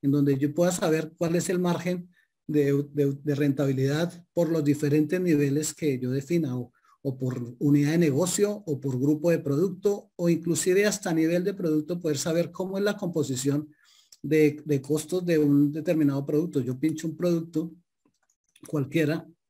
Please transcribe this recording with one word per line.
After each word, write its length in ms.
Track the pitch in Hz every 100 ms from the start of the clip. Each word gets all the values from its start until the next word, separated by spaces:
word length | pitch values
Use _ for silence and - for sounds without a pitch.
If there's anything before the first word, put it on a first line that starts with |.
En 80 | 139
donde 280 | 143 143 135
yo 140 | 143
pueda 180 | 143 175
saber 420 | 175 175 156 156 -
cuál 200 | 170 175
es 140 | 175
el 100 | 180
margen 500 | 180 165 175 180 175 _ _ _ -
de, 360 | 151 143 143 143
de, 220 | 147 139 139
de 120 | 147 139
rentabilidad 880 | 147 135 139 131 135 151 175 - -
por 160 | - 165
los 140 | 165
diferentes 580 | 143 147 147 151 151 180
niveles 540 | 180 147 143 139 151 -
que 240 | 156 127
yo 100 | 127
defina, 480 | 135 139 170 147 123
o, 160 | 120 _ _ _
o 120 | 139 131
por 400 | 127 127 120 -
unidad 320 | 147 147 143
de 80 | 165
negocio, 640 | 165 135 175 - 208 202 -
o 160 | 135
por 180 | 135 127
grupo 300 | 139 151 170
de 80 | 165
producto, 720 | 151 139 190 180 208 202 - -
o 140 | 175
inclusive 580 | 165 170 156 185 185 208
hasta 260 | - 190
nivel 300 | 160 160 175
de 100 | 185
producto, 460 | 196 175 156 151 175
poder 180 | 170 143
saber 340 | 180 165 165
cómo 280 | - 190 196
es 40 |
la 140 | 202 202
composición 720 | 185 170 135 127 135 143 151 _ _ _ _ - 147
de, 340 | 156 151 147 -
de 160 | 143
costos 440 | 131 151 151 180 175
de 120 | 160
un 340 | 147 143 147
determinado 540 | 156 151 160 143 135 139
producto. 340 | 151 170 143
Yo 200 | 120 127
pincho 280 | 160 156 165
un 80 | 147
producto 560 | 175 170 165 156 170 - _ _ _ _ _ _ _ _ -
cualquiera, 600 | 156 131 165 151 156 - - _